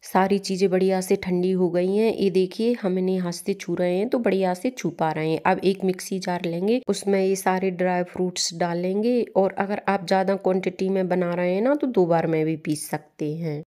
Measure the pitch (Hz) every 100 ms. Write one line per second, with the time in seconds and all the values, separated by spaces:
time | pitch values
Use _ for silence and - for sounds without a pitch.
0 | - 190 190 196 190 190 190 185 190 190
1 | 185 196 185 180 180 185 180 175 180 196
2 | 226 - 196 185 190 - 226 240 196 185
3 | 185 185 180 175 - 196 - 175 180 180
4 | 220 262 220 190 185 180 254 262 165 160
5 | 160 160 160 160 180 185 185 190 190 180
6 | - 190 185 175 180 170 190 247 - 202
7 | - 196 190 190 190 185 190 180 185 180
8 | 180 - 185 175 - 165 175 170 180 196
9 | 220 247 - - 190 - 196 202 - 196
10 | 165 190 190 196 190 185 185 180 190 190
11 | 185 180 175 175 180 185 233 294 285 226
12 | 175 165 160 160 156 160 165 151 - 151
13 | - _ 151 156 170 147 160